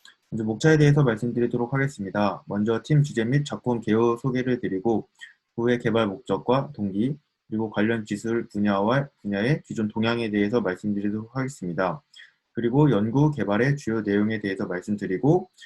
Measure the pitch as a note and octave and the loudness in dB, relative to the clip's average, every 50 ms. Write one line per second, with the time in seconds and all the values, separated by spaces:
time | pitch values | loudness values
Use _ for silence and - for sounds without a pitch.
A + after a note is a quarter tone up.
0 | - - - _ _ - - A2 A2 A2 A2 G#2+ - D#3 D#3+ D3+ D3+ C#3+ C#3+ D3+ | -20 -20 -20 _ _ -10 -6 -4 -4 -4 -2 2 4 4 6 6 6 6 6 6
1 | C#3+ A#2+ A2 G#2+ B2 A#2+ A#2 A#2+ A#2+ A#2+ - A#2+ A#2+ A#2+ C3+ C3+ C#3 C#3 - - | 4 2 2 0 -2 -4 -2 0 -2 0 0 -2 -4 -2 -2 -2 -2 -2 -4 -8
2 | G2 F#2+ F2+ G#2 G2+ G2 F2 - - - F#2+ G#2 G#2 A2+ A2+ A2+ - - D3+ D3 | -8 -4 -2 0 0 0 -2 -4 -8 -6 -4 -2 0 0 0 -2 0 2 2 2
3 | C#3+ D3 - A#2 A2 A#2 C3+ D3 D3 - A2 G2+ - B2 A#2+ A2+ G#2 G#2 G#2 A2+ | 2 2 0 -2 0 0 0 -2 -2 -4 -8 -6 -4 -4 -4 -2 0 2 4 4
4 | A#2+ A#2 A#2 A#2 - C3 A#2+ B2+ B2 B2+ B2 A#2+ - F#2 F#2+ F#2 - A#2 A2+ F#2+ | 4 4 2 0 -2 -2 -2 -2 0 0 -2 -2 -2 -4 -4 -2 0 0 0 0
5 | - _ _ - - - _ _ _ _ - A#2 A#2 A#2+ A#2+ A#2+ - A2+ G#2+ A2+ | -2 _ _ -20 -20 -20 _ _ _ _ -6 -2 0 2 2 2 0 0 2 2
6 | A2+ G2+ F#2+ F#2+ - - G2 F#2 - - B2 C3+ C#3 - - G#2+ G#2 G2 F#2 G2+ | 2 0 -2 -6 -4 -4 -4 -2 0 0 0 0 0 -4 -6 -6 -6 -4 -2 -2
7 | A#2 C3+ D3 - _ _ _ _ _ - A2 G#2+ A2+ G#2+ - G#2 G#2 A2 A#2 A2+ | -2 -2 -4 -6 _ _ _ _ _ -8 -6 -4 -4 -4 -2 0 0 0 0 -2
8 | G#2+ - G#2+ G2+ - A2+ A2+ A#2+ - - - G2+ G#2 G#2 G2+ G2 G2+ A2 B2+ C#3 | -2 -4 -6 -4 -4 -2 -2 -4 -4 -4 -4 0 2 2 2 2 2 2 2 0
9 | C#3+ - _ _ - G2+ G2+ G2 G#2+ C3 D#3 - - - G#2 A2 A2 G#2+ - A2 | 0 -4 _ _ -6 -4 -2 0 0 0 0 -2 -4 -6 -4 -4 -4 -2 -2 0
10 | A2 A#2 A#2+ A#2+ A#2 G#2+ G#2 G#2 G2+ G#2 A#2+ A#2+ G2+ F#2 F#2 - - G#2+ G2+ G2+ | 0 0 0 0 -2 0 0 0 2 2 2 0 0 -2 -4 -4 -4 -4 -4 -2
11 | G2+ G#2 G#2 A2 A2 - - C3+ C3 C3 C#3+ - F2+ F2 - - F#2 F2+ E2 D2+ | -2 -4 -4 -6 -8 -8 -8 -6 -6 -6 -8 -10 -10 -6 -2 -2 0 -2 -2 -4
12 | _ _ _ - - - _ _ _ _ - A#2 A2 A#2 A#2+ C#3+ D3+ C#3+ A2+ G2+ | _ _ _ -20 -20 -20 _ _ _ _ -6 -2 -2 0 4 4 4 4 4 2
13 | G#2+ A#2 A#2 C3+ D3 D3+ D3 - G2+ G2 G2+ G#2+ B2 C#3 C#3+ C#3+ - A2+ A2 A2+ | 2 0 2 2 2 2 2 0 -2 0 2 2 2 2 0 -2 -2 -4 -4 -2
14 | G#2+ G#2 G2+ G#2 G#2 A2 A2 G#2 G#2 G2 F#2+ G2 G#2 F2+ F2+ F#2 - G#2+ G#2 G2+ | 0 2 2 2 2 0 0 -2 -4 -4 -4 -4 -4 -6 -6 -6 -4 -6 -6 -4
15 | G2+ F2+ F#2+ F2+ - C#3 F3+ F#3 G#3 - _ - - | -4 -4 -4 0 2 2 2 2 0 -4 _ -20 -20